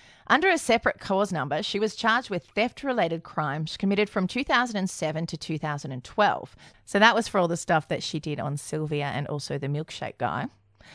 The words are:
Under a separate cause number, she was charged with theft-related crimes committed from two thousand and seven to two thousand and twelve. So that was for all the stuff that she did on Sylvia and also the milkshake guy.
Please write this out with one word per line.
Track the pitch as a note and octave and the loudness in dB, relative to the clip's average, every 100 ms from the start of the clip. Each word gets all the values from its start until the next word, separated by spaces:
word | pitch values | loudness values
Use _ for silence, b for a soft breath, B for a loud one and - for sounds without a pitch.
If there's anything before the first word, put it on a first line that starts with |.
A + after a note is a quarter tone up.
| b b b | b b b
Under | C4 F#4+ | 2 4
a | E4 | 2
separate | - A3+ - - | 4 2 2 -2
cause | - F#3+ G3+ | 0 2 2
number, | E3+ C#3 D3+ | 0 0 -2
she | - G3+ | -2 0
was | G#3+ - | -2 0
charged | A3 A3 - | 2 2 0
with | F3+ - | -6 -4
theft-related | - A#3+ - C#4 A#3+ E3+ E3 | -2 -2 -2 -2 2 2 0
crimes | - - D3+ D3 D#3+ - | -6 -4 -2 -2 -4 -2
committed | G3 G3+ G#3 | 0 2 2
from | G#3 F#3 | 2 0
two | A#3+ - | -2 2
thousand | B3+ B3 G#3 | 2 2 -2
and | F#3 | -4
seven | - D#3 D#3 E3 | -2 -4 -2 -4
to | D#3 | -6
two | - D#3 | -6 -4
thousand | D#3 D3 C#3+ | -4 -6 -6
and | B2+ | -10
twelve. | - - G3+ - - - b b - | -8 2 4 2 -4 -18 b b -2
So | G3 | 6
that | A3 | 6
was | A3 - | 6 0
for | G3+ | 2
all | E3+ | 2
the | E3+ | 0
stuff | - E3 - | 2 0 2
that | C#3+ | -4
she | - D#3 | -4 -6
did | D3+ C#3+ | -4 -4
on | C#3 C#3+ | -4 -4
Sylvia | - D#3 D3+ D3 C#3+ | -4 -4 -2 -2 -2
and | C3+ D3 | -4 -4
also | D3 - C#3+ | -6 -4 -4
the | C#3 | -2
milkshake | D3 D#3 - B2+ - | -4 -4 -8 -10 -4
guy. | A#2 D2+ C3 _ _ _ b | -4 -2 -6 _ _ _ b